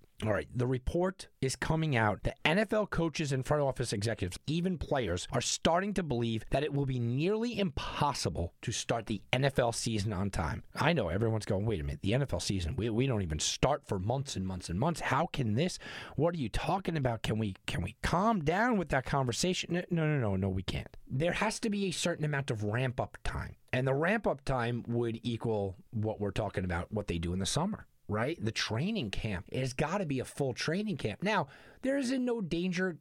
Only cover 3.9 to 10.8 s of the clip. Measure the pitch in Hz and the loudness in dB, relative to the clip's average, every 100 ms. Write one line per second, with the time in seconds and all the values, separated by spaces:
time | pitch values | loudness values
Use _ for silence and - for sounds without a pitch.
3.9 | 107 104 110 90 - - 165 180 175 - | 0 0 0 -4 -4 -2 0 0 -2 -2
4.9 | 143 104 87 - 120 - - 175 165 202 | 0 0 -2 -2 -2 0 2 4 4 2
5.9 | 190 160 120 117 113 - 139 147 139 135 | -2 0 0 0 0 0 0 2 0 0
6.9 | 127 117 127 170 220 240 220 190 - - | 0 0 2 2 0 -2 0 0 -2 -6
7.9 | - 147 - - 85 85 - - 113 - | 0 0 0 -2 -2 -4 -6 -6 -4 -2
8.9 | 117 113 104 - 123 139 - 117 - - | -2 -2 -6 0 2 4 4 2 0 -2
9.9 | 110 101 92 101 - 80 - - - | 0 0 -2 -2 -2 -2 -4 -8 0